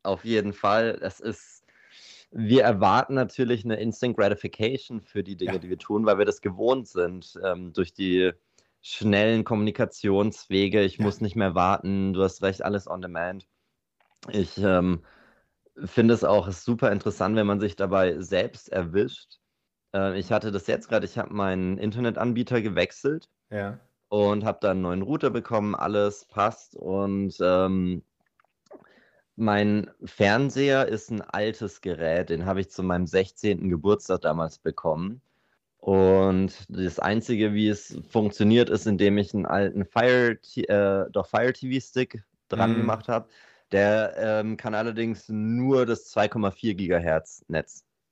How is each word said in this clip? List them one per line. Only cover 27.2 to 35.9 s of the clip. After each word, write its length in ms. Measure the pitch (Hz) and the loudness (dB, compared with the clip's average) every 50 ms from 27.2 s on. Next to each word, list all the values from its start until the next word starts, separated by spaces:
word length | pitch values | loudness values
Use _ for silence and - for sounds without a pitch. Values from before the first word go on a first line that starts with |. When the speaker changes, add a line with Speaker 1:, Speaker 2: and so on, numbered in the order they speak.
| 98 95 90 - | -2 -4 -2 0
Speaker 1:
ähm, 640 | 90 90 92 92 95 95 95 95 92 90 90 87 - _ _ _ _ _ _ _ _ _ _ _ _ - - - - _ _ _ _ _ _ _ _ _ _ | 2 2 4 4 2 2 0 0 0 -2 -4 -6 -8 _ _ _ _ _ _ _ _ _ _ _ _ -20 -20 -20 -20 _ _ _ _ _ _ _ _ _ _
mein 540 | - 113 107 104 104 104 104 104 104 98 - - _ - | -4 0 2 2 4 4 2 2 0 -2 -4 -10 _ -20
Fernseher 840 | 92 - - 107 101 104 120 139 139 - 131 139 139 135 135 135 - | -10 -2 2 4 4 4 4 2 0 0 0 2 2 2 2 2 0
ist 220 | 110 107 - - | -2 -4 -6 -6
ein 100 | 117 104 - | -8 -8 -8
altes 580 | - - 98 104 110 110 - 113 98 - - - | -6 -6 -4 -4 -4 -4 -6 -8 -10 -10 -8 -8
Gerät, 480 | 95 87 78 85 80 80 87 90 - | -8 -6 -4 -2 0 0 0 -2 -2
den 160 | 85 80 87 | -4 -4 -2
habe 140 | 95 95 95 | -2 -2 -2
ich 100 | 98 - | -4 -6
zu 120 | - - 92 | -6 -4 -2
meinem 240 | 92 90 87 90 | 0 0 0 0
sechzehnten 600 | 82 - 95 95 92 - - - 107 101 85 - 95 | 0 2 0 0 0 -4 -4 -2 -2 0 0 0 -2
Geburtstag 540 | 87 82 73 98 104 104 - - 92 87 - | -2 0 2 2 2 2 2 -2 -2 -2 0
damals 360 | 80 78 82 82 80 - - | -2 -2 -2 -2 -6 -6 -8
bekommen. 640 | - 82 78 - - 82 78 78 87 98 117 131 _ _ _ _ _ _ _ _ _ _ _ _ | -6 -6 -6 -4 -2 -2 -2 -2 -4 -6 -8 -12 _ _ _ _ _ _ _ _ _ _ _ _
Und 880 | - - | -2 2